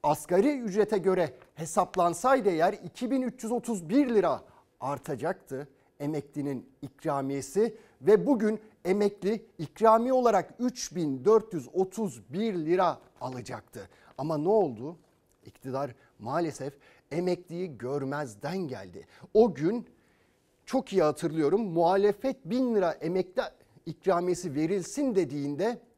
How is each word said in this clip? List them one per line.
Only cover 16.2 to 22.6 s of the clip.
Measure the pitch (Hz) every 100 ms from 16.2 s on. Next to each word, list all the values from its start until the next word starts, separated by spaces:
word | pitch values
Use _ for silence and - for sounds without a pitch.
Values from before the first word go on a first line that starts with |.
| 107 151 165 - 135 - _ _ _
emekliyi | 151 180 175 180 170 185 120
görmezden | 117 143 135 143 143 101 139 190
geldi. | 165 117 95 87 - - -
O | 208 233
gün | 139 156 240 233 _ _ _ _ _ _ _ -
çok | 262 -
iyi | 190
hatırlıyorum, | 151 147 170 156 147 190
muhalefet | 220 165 170 196 202 202 262 -
bin | 156 240